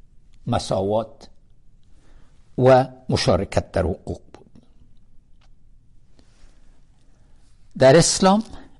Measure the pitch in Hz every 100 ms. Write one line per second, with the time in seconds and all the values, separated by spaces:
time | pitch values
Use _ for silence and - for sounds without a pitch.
0 | - - - - - 110 - 65 98 107
1 | 110 - - - - - - - - -
2 | - - - - - - 127 127 135 -
3 | - 104 - 90 98 - - - 87 -
4 | - 82 - - - - - - - -
5 | - - - - - - - - - -
6 | - - - _ - - - - - _
7 | - - - - - - - - 131 156
8 | 160 - 190 208 - - -